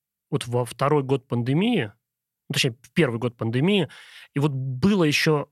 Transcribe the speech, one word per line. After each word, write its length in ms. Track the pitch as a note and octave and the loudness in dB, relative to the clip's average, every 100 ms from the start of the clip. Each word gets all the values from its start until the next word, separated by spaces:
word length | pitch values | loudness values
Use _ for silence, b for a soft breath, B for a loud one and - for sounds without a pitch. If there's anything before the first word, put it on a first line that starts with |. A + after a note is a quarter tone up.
| _ _ _ | _ _ _
вот 160 | D3 B2 | -6 -2
во 180 | B2 B2 | -2 -4
второй 380 | - C3+ D3+ | -2 0 2
год 240 | C3 C3+ - | 2 -2 -2
пандемии, 640 | A#2+ A#2+ D3 A3 A3+ G#2+ - _ _ _ _ - | -4 0 0 0 -2 -4 -10 _ _ _ _ -6
ну, 40 | |
точнее, 220 | C#3 C3 A#2 | -2 -2 -4
в 80 | - | -4
первый 260 | - D3 A2+ | 0 0 0
год 180 | B2 - | -6 -4
пандемии, 520 | A2+ B2 E3 G#3 D3+ B B B B D3 | -4 0 2 2 -2 B B B B -2
и 40 | |
вот 120 | D3 | -2
было 520 | C3+ C3 B2+ F#3+ G#3 D#3 | -2 -6 0 2 4 2
ещё 420 | C#3 D#3+ D3+ - | 2 2 0 -2